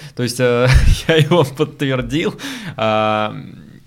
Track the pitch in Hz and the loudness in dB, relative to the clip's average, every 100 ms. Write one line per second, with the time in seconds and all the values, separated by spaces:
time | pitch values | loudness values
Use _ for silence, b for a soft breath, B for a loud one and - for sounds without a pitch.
0 | B - 120 - 123 120 127 131 - - | B -6 -4 0 0 2 4 4 4 2
1 | - 160 151 175 135 - 143 - 139 131 | 2 2 4 2 2 -2 -6 -4 -4 -2
2 | 120 139 196 - 277 254 196 - 110 107 | -2 -4 -4 -6 -12 -12 -12 -4 -2 0
3 | 107 107 107 104 - 92 76 - | 0 0 -4 -8 -16 -20 -20 -20